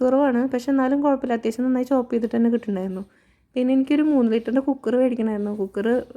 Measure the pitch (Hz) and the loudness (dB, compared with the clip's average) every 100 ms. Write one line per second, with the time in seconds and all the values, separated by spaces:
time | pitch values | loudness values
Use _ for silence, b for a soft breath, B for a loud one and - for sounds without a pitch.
0 | 254 262 285 240 262 254 262 269 254 285 | 2 4 2 2 0 -2 0 0 2 2
1 | 285 269 254 233 226 233 254 254 254 269 | 2 0 -2 -2 -4 -2 0 0 0 0
2 | 240 233 220 233 233 233 214 190 190 185 | 0 -2 -2 0 2 0 -2 -6 -4 -8
3 | 202 b b b b 254 254 269 269 294 | -12 b b b b -2 0 2 2 2
4 | 302 277 233 226 226 262 269 269 220 247 | 2 2 2 0 0 0 0 -2 0 2
5 | 254 226 220 208 208 208 190 202 220 254 | 2 0 -2 -2 -4 -4 -6 -4 0 -2
6 | - | -4